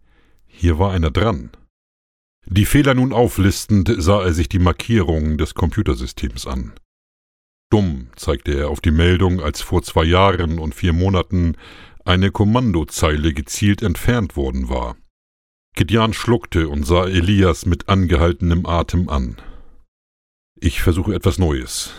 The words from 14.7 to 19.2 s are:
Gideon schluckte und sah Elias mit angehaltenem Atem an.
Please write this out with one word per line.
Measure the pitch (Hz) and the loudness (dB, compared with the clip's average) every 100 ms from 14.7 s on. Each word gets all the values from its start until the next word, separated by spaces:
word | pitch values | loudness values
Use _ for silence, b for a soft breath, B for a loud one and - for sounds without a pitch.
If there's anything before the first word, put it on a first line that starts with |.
| 64 58 - _ _ _ _ _ _ _ | -6 -6 -12 _ _ _ _ _ _ _
Gideon | - 87 113 110 | -4 0 2 0
schluckte | - - 120 - 90 78 | -2 0 0 0 -2 -2
und | 73 | -2
sah | 73 87 92 | 0 2 2
Elias | 92 87 101 92 78 90 | 0 2 4 4 2 -2
mit | 82 - | -2 0
angehaltenem | 98 90 82 85 85 87 85 82 | 2 2 2 2 0 0 0 0
Atem | 85 78 85 90 | -2 0 -2 0
an. | 71 | -2